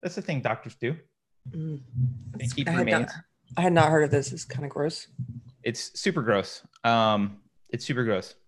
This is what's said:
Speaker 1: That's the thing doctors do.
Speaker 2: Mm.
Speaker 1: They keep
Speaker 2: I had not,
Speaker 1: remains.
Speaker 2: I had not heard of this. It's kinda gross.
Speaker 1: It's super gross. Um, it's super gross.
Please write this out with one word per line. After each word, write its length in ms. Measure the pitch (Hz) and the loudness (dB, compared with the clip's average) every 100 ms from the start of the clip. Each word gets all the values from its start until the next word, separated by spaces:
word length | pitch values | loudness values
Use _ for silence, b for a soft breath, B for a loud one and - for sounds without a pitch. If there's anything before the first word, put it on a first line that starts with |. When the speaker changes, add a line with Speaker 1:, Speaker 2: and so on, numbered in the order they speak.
Speaker 1:
That's 140 | 180 190 | -6 -8
the 60 | |
thing 180 | 190 147 | -4 -2
doctors 340 | 117 110 - | 0 -2 -6
do. 220 | - 117 160 - _ _ _ - | -6 -4 -4 -10 _ _ _ -14
Speaker 2:
Mm. 300 | 165 156 147 - 123 127 - - - | -8 -8 -8 -10 -2 -2 -2 -12 -8
Speaker 1:
They 100 | - | -6
keep 180 | - 139 | -4 0
Speaker 2:
I 40 | |
had 140 | 170 180 | 2 2
not, 60 | |
Speaker 1:
remains. 180 | 165 233 - - _ _ - | 2 0 -8 -16 _ _ 0
Speaker 2:
I 40 | |
had 120 | 180 | 4
not 180 | 170 156 | 6 6
heard 120 | 160 | 6
of 80 | 147 | 4
this. 220 | 143 139 | 2 0
It's 120 | 160 | -8
kinda 220 | - 127 143 | -10 -8 -8
gross. 380 | - 147 - - - 127 - - _ | -4 -4 -4 -16 -12 -10 -10 -16 _
Speaker 1:
It's 360 | - 113 - - | -6 -6 -8 -2
super 220 | - 170 | 0 0
gross. 400 | 113 101 95 - - _ | 4 2 2 -8 -20 _
Um, 560 | 117 117 110 104 101 101 _ _ _ | 2 4 4 4 0 -4 _ _ _
it's 160 | 123 | -8
super 180 | - 127 | -4 -2
gross. 300 | 117 98 92 - | 0 0 -4 -16